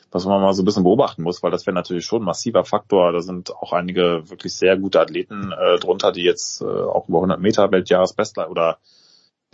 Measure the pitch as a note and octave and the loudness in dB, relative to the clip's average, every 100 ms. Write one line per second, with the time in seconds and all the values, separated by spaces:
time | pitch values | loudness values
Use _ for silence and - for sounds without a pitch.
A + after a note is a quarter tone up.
0 | _ F2+ F#2+ G2 F#2+ G2 F#2+ G2+ F2 A#2 | _ -4 0 2 2 2 0 2 4 4
1 | B2 - E2 F2+ F2 F2 - F2+ F2 F2+ | 2 -2 -6 -4 -4 -2 -4 -4 -4 -8
2 | - A2+ G2 E2+ A#2 G2 F2 G#2 - F#2 | -4 -4 -4 -4 -2 0 0 -2 2 4
3 | F2 E2+ F2+ F2+ - - - F2 F2+ F2+ | 4 2 -4 -10 -12 -14 -6 -4 -2 0
4 | F2 E2+ D#2+ F2+ F#2 - F#2 F#2+ F#2+ F#2 | 0 0 -6 -14 -12 0 2 2 2 2
5 | - E2+ F2+ G#2 G2 D#2 F2+ F2 F2+ F#2+ | 2 -2 -8 -8 -10 -2 2 2 2 0
6 | G#2 F2 F2 E2 - - - F#2+ - - | 0 2 0 0 -4 -8 -6 -4 -2 -4
7 | - E2 F#2 - G2 G#2+ G2+ F#2 F2 F2+ | 0 0 0 0 0 2 4 2 2 2
8 | F#2 - G#2+ - E2 F2 E2 - _ _ | 2 0 -6 -6 -6 -2 -2 -2 _ _
9 | _ _ _ _ _ | _ _ _ _ _